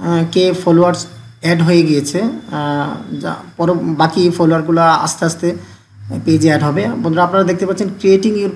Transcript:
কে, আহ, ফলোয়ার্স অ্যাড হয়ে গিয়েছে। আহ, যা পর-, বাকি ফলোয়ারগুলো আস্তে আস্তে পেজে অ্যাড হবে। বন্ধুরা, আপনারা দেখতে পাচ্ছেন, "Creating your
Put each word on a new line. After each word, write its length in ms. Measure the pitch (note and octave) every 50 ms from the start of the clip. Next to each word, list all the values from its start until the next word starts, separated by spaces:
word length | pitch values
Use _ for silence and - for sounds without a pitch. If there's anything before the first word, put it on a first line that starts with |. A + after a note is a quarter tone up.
| - E3+ E3+ E3 E3 E3
কে, 180 | - F3+ F3+ F#3
আহ, 60 | F3
ফলোয়ার্স 500 | F3+ - F3+ E3 E3 F3 F3 E3+ - - - - - - - - _
অ্যাড 200 | - D#3+ F3 E3
হয়ে 220 | E3 E3+ F3+ E3+ E3
গিয়েছে। 380 | D#3 D3+ C#3+ C#3+ - - F3+
আহ, 920 | G#3+ A3+ - - - - D3+ D3+ D3 D3 D3 C#3+ C#3+ - - - - - D#3+ C#3+
যা 160 | - D#3+ D#3+ - - - - -
পর-, 200 | E3+ E3 F3+ E3
বাকি 500 | - E3 D#3+ D3 D#3 D#3+ - F#3+ F3+ F3
ফলোয়ারগুলো 500 | E3+ - E3+ D#3+ E3 D#3+ D3+ E3 E3 E3
আস্তে 440 | E3 E3 D#3+ D3 D3 D#3 - - F3+
আস্তে 300 | E3 D#3+ - - E3+ - - - - - - _ _ _ - - - - - -
পেজে 220 | - D#3+ D#3 D3+ D#3+
অ্যাড 160 | D3+ D3 D3
হবে। 240 | D3 C#3+ F3+ G#3 A3+
বন্ধুরা, 340 | A#3+ - - E3 D#3+ E3+ F3
আপনারা 200 | F3 F#3 G3 F#3+
দেখতে 220 | F3 F#3 F3+ G3+
পাচ্ছেন, 220 | F#3 F#3+ F#3+ G#3+ F#3+ - -
"Creating 360 | - F#3+ F#3+ F#3+ G3 A3 G#3+
your 140 | G3+ G3+ F#3+ -